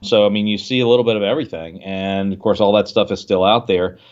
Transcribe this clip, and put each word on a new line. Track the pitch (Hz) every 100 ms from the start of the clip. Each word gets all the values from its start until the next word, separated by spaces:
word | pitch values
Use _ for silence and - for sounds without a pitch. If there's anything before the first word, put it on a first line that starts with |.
So, | 101 110 104
I |
mean, | 104 104
you | 104
see | - 127
a | 120
little | 123 117
bit | 110
of |
everything. | 101 139 143 82 82 92
And, | 95 95 98 98 98
of | 92
course, | 110 98
all | 101
that | 104 101
stuff | 113 101
is | 98
still | - 95
out | 95 117 123
there. | 110 98 - _